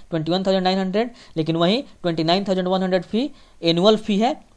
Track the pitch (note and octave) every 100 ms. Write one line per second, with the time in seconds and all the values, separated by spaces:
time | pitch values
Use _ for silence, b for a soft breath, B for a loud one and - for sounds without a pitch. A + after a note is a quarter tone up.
0 | - E3 D#3 F3+ F#3+ F#3+ F#3 F#3+ F#3 G3
1 | A#3+ B B - D#3 E3 E3+ A3+ b -
2 | F3 E3 D#3+ F#3 G3+ F#3 F3+ F#3 F#3 F#3
3 | F3 G#3+ C#4+ b b - E3 E3+ G3 A3
4 | G#3+ G3 A#3 D#4 -